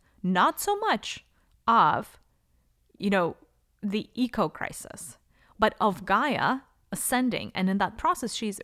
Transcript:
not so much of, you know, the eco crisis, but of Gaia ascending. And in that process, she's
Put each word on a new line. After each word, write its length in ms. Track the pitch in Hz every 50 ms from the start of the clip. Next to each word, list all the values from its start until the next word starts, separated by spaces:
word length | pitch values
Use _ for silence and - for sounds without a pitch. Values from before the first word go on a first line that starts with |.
| _ _ _ -
not 380 | - 180 185 180 185 320 - -
so 160 | - 403 403
much 480 | 403 440 415 269 208 - - - - - _ _ _ _ _ _ _ -
of, 540 | - - 202 165 151 - - 220 - - - _ _ _ _ _ _ _ _ _ _ _ _ _ _ _ -
you 120 | 185 202
know, 260 | 202 190 170 160 - - - _ _ _ _ _ _ -
the 280 | - 202 202 220 - - -
eco 340 | 233 254 233 - 226 175 156
crisis, 720 | - - - - - - - - - - - - - _ _ _ _ _ _ _ _ -
but 160 | 220 220 - -
of 240 | 214 208 180 - 185
Gaia 540 | - 190 220 285 294 202 - 117 - 262 269 - _ _ _ _ -
ascending. 600 | 196 - - - 262 247 254 240 196 - - - -
And 160 | - 185 190
in 80 | 190 202
that 180 | 190 175 -
process, 380 | - - 330 359 - 247 208 -
she's 240 | - 226 208 196 -